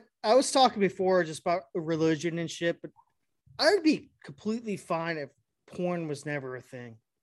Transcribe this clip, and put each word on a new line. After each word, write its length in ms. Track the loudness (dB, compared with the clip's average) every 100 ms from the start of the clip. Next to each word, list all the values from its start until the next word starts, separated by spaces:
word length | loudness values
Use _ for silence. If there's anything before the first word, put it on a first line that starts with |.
| -10 _
I 120 | 4
was 160 | 4 4
talking 280 | 6 4 4
before 440 | 0 2 2 2
just 160 | 2 -4
about 220 | -2 -2 -4
religion 640 | -6 -4 2 2 2 -2 -4
and 120 | -6
shit, 300 | -4 -4 -4
but 100 | -8 _ _ _ _ _ _ 0
I 140 | 2
would 80 | 4
be 280 | 4 0 -2 _
completely 520 | -20 -10 -6 -6 -6 -8
fine 420 | -4 -4 -4 -6
if 120 | -8 _ _ _ _
porn 420 | -6 -4 -4 -6
was 160 | -8
never 320 | -8 -8 -8 -12
a 40 |
thing. 340 | -14 -16 -16 -20 _ _